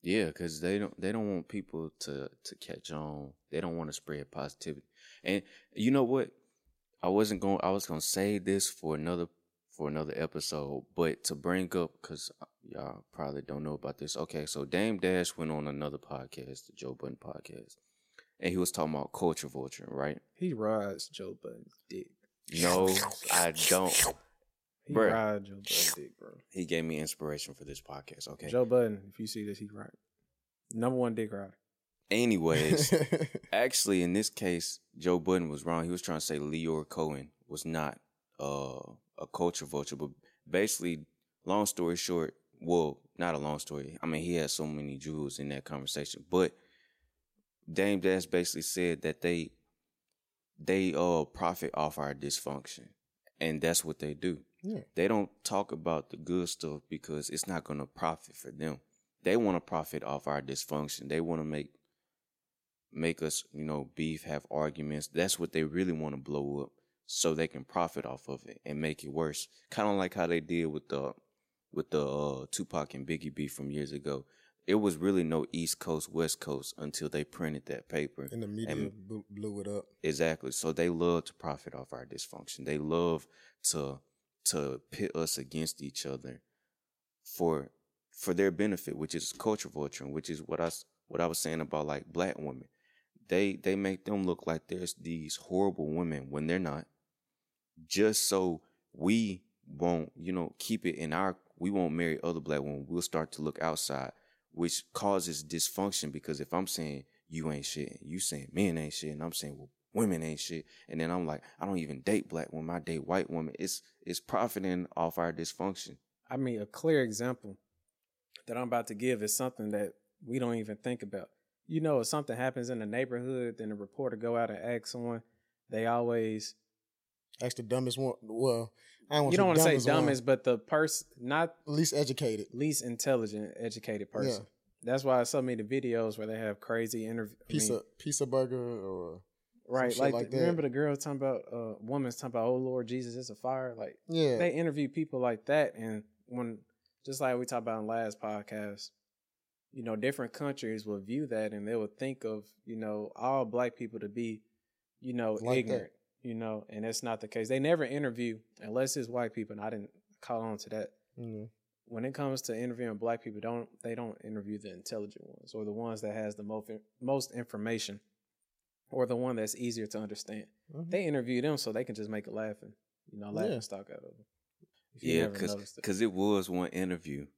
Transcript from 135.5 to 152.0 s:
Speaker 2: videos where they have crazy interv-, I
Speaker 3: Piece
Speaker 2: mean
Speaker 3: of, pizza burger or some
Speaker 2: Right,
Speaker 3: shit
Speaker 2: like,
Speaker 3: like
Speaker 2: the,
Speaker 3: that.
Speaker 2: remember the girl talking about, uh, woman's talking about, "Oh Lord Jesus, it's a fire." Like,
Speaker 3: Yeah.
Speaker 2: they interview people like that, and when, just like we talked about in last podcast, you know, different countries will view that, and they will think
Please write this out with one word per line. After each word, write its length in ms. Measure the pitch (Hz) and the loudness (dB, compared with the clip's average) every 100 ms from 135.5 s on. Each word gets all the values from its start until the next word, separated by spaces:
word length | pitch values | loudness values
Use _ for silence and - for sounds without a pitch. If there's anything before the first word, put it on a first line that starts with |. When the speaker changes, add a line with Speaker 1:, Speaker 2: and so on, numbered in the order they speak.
| 120 | -2
Speaker 2:
videos 560 | 107 135 135 113 113 110 | 0 0 2 0 0 -2
where 80 | 107 | -6
they 140 | 110 | -4
have 200 | 110 104 | -4 -4
crazy 420 | - 117 113 117 | -2 0 0 -2
interv-, 260 | 110 113 107 | -4 -4 -4
I 100 | - - | -8 -4
Speaker 3:
Piece 220 | 147 110 | 0 2
Speaker 2:
mean 80 | 117 | 0
Speaker 3:
of, 200 | - _ | -2 _
pizza 260 | - 147 135 | -4 -2 2
burger 320 | 131 131 127 | 2 2 0
or 640 | 120 117 95 92 87 85 - _ _ _ - | -2 -4 -4 -4 -6 -10 -16 _ _ _ 0
some 80 | 127 | 2
Speaker 2:
Right, 160 | 123 | 4
Speaker 3:
shit 60 | 117 | 4
Speaker 2:
like, 140 | 135 117 | 4 4
Speaker 3:
like 160 | 123 | 0
Speaker 2:
the, 60 | 131 | 4
Speaker 3:
that. 40 | |
Speaker 2:
remember 220 | 170 170 | 4 6
the 60 | 147 | 2
girl 240 | 127 151 139 | 2 2 2
talking 220 | 147 139 | -2 0
about, 240 | 135 123 - | 2 0 -2
uh, 200 | 120 113 104 | -6 -6 -6
woman's 360 | 107 139 127 120 | -4 0 0 -2
talking 160 | 135 | -4
about, 160 | 120 113 | 2 4
"Oh 80 | 127 | 4
Lord 320 | 131 127 117 | 2 0 -2
Jesus, 280 | 127 120 117 | -2 -4 -6
it's 140 | 123 | -10
a 60 | 107 | -6
fire." 400 | 127 131 131 113 | -2 -2 -4 -6
Like, 220 | 107 - - | -8 -10 -2
Speaker 3:
Yeah. 300 | 165 151 120 | 4 6 6
Speaker 2:
they 140 | 175 | 4
interview 340 | 156 170 147 139 | 4 2 2 0
people 320 | 151 156 131 | 0 -2 2
like 260 | 123 110 - | 2 2 4
that, 300 | 151 147 - | 4 4 0
and 280 | 113 107 104 _ _ | -4 -4 -8 _ _
when, 320 | 123 120 110 _ _ _ _ - | 0 0 -6 _ _ _ _ -8
just 160 | 135 | 2
like 160 | 135 123 | 4 4
we 80 | 123 | 2
talked 160 | 123 113 | 0 0
about 140 | 110 | -2
in 60 | 107 | 0
last 320 | 113 113 104 | 2 0 -2
podcast, 680 | 107 104 101 107 104 101 - _ _ _ _ _ _ _ _ | -4 -4 -4 -6 -6 -8 -14 _ _ _ _ _ _ _ _
you 100 | 135 | -10
know, 120 | 117 110 | -4 0
different 380 | 123 135 120 | 0 0 -6
countries 540 | - 147 139 117 110 104 | -4 -4 -2 -4 -4 -4
will 120 | 101 | -6
view 280 | 98 127 147 | -2 -4 0
that, 260 | 113 107 | 0 -2
and 140 | 107 101 | -4 -2
they 80 | 117 | -2
will 100 | 104 | -2
think 240 | - | -4